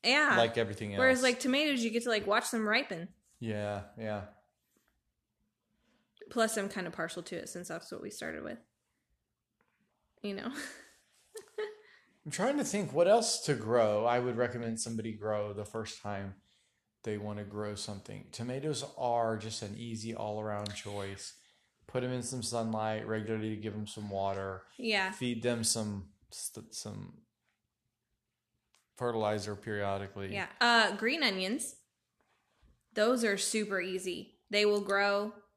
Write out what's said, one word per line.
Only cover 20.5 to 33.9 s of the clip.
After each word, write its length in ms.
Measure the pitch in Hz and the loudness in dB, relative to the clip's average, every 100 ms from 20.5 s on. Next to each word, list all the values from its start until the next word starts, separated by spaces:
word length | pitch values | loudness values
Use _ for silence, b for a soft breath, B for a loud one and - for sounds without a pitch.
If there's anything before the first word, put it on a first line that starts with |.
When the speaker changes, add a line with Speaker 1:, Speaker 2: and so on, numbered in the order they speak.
| 104 104 | -2 -4
Speaker 2:
choice. 600 | 101 104 101 98 98 - b b b b b - | -6 -8 -6 -6 -8 -12 b b b b b -6
Put 160 | - | -4
'em 80 | 127 | -2
in 100 | 127 | -4
some 200 | 117 127 | -6 -6
sunlight 640 | 123 120 113 110 110 110 107 | -4 -2 -2 -2 -2 -2 -4
regularly 440 | 110 107 110 110 | -4 -2 -4 -4
to 60 | 107 | -4
give 160 | 107 | -6
'em 120 | 104 104 | -6 -8
some 220 | - 104 | -8 -6
water. 520 | 98 98 98 98 95 - - | -2 0 -2 -4 -8 -12 -8
Speaker 1:
Yeah. 340 | 233 208 190 | 0 0 0
Speaker 2:
Feed 300 | 214 123 117 | -2 -2 0
them 220 | 120 117 | 0 2
some, 440 | 110 117 107 101 90 _ _ | 0 0 -2 -4 -8 _ _
st-, 440 | - - - 110 | -10 -10 -10 -12
some 460 | - 107 101 92 - _ _ _ _ _ _ _ _ _ _ _ _ _ _ _ _ _ - | -10 -10 -10 -12 -16 _ _ _ _ _ _ _ _ _ _ _ _ _ _ _ _ _ -4
fertilizer 580 | 120 113 107 107 98 | 0 2 2 2 -2
periodically. 760 | 101 113 104 101 98 98 104 95 | -8 -4 -2 0 0 -4 -8 -6
Speaker 1:
Yeah. 140 | 196 185 - | -4 -6 2
Uh, 360 | 240 233 208 202 | 6 6 6 2
green 260 | 220 320 | 0 2
onions. 540 | 277 190 185 247 - - _ _ _ _ _ _ _ _ _ _ _ | 2 2 -2 -2 -4 -10 _ _ _ _ _ _ _ _ _ _ _
Those 280 | 220 214 254 | 2 4 6
are 120 | 226 196 | 4 2
super 440 | - 220 208 196 | 0 0 0 -2
easy. 580 | 180 | -2